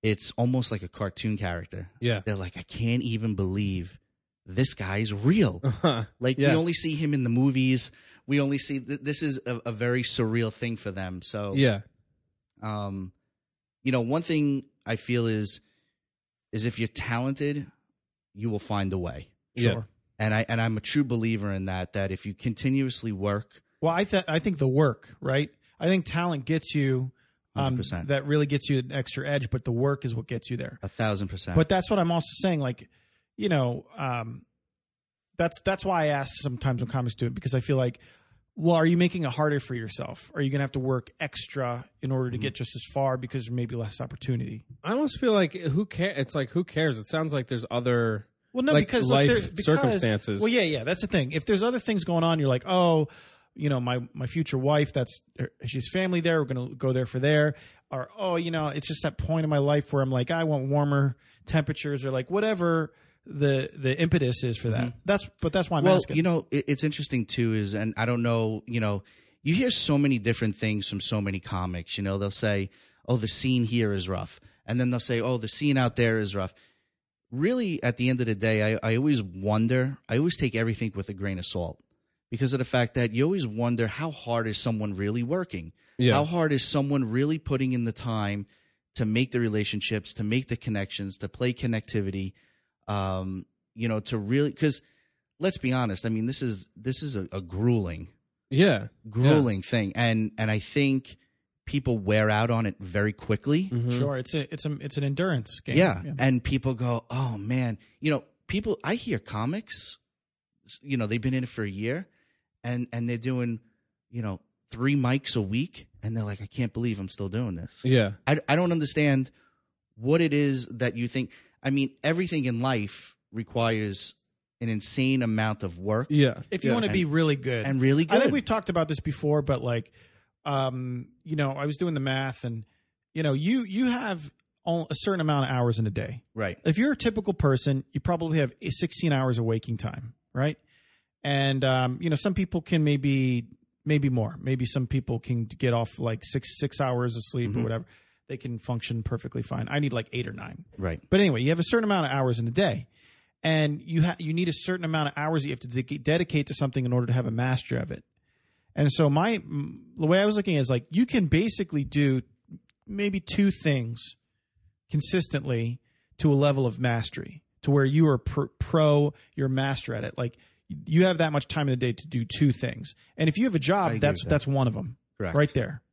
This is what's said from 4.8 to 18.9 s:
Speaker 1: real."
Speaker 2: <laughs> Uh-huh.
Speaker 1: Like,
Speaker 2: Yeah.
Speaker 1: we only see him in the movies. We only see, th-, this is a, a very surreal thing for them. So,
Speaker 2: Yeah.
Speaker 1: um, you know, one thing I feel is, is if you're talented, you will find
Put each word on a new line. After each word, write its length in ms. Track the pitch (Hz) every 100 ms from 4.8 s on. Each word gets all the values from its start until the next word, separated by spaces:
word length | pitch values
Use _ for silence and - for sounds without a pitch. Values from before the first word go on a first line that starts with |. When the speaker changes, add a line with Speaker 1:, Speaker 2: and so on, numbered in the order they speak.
| 95 98 110
Speaker 1:
real." 480 | 101 117 202 147 87
Speaker 2:
<laughs> 20 |
Uh-huh. 400 | 135 107 170 120 110 _
Speaker 1:
Like, 180 | 123 131
Speaker 2:
Yeah. 120 | 139
Speaker 1:
we 60 | 160
only 160 | 170
see 220 | 165 160
him 200 | 151 151
in 100 | 143
the 60 | 123
movies. 600 | 117 139 131 131 131 - - - - -
We 140 | 143
only 180 | 139 139
see, 220 | - 139
th-, 200 | 120 143
this 200 | 139 143
is 180 | 156 131 -
a, 140 | 120 120
a 60 |
very 300 | 110 123 127
surreal 500 | 120 - 113 113 113
thing 240 | - 120 113
for 140 | 107
them. 320 | 95 92 92
So, 320 | - 107 104
Speaker 2:
Yeah. 260 | 135 135 101 - _ _ _ _ _ _ _
Speaker 1:
um, 500 | 107 104 101 98 92 _ _ _ _ _ _ _
you 100 | 131
know, 80 | 127
one 220 | 117 151
thing 420 | 170 160 147 139 - _ -
I 100 | 113
feel 300 | - 120 117
is, 340 | 110 104 - _ _ _ _ _ _ _ _ _
is 140 | 113 117
if 120 | 113
you're 100 | 113
talented, 800 | - - 120 131 139 143 147 - _ _ _ _ _ _
you 160 | 101 113
will 80 | 104
find 340 | - 104 95